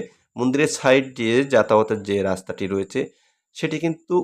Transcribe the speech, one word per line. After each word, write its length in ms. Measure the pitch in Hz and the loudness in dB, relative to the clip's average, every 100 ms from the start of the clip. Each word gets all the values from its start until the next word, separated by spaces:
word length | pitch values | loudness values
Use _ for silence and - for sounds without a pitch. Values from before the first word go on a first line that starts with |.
| - _ _ - | -4 _ _ -4
মন্দিরের 360 | 123 135 151 | -2 0 0
সাইড 300 | - 139 135 135 127 | 0 4 4 2 -4
দিয়ে 200 | 113 120 139 | 0 0 2
যাতায়াতের 540 | 127 107 107 110 107 | 2 4 4 4 -2
যে 120 | 98 101 | -2 -2
রাস্তাটি 440 | 95 92 - 90 95 | 0 -4 -6 -8 -4
রয়েছে 320 | 98 95 131 139 _ _ _ _ - | -4 -4 -4 -6 _ _ _ _ -8
সেটি 220 | 160 156 | -6 -4
কিন্তু 360 | 165 160 - 180 | -4 -6 -2 -2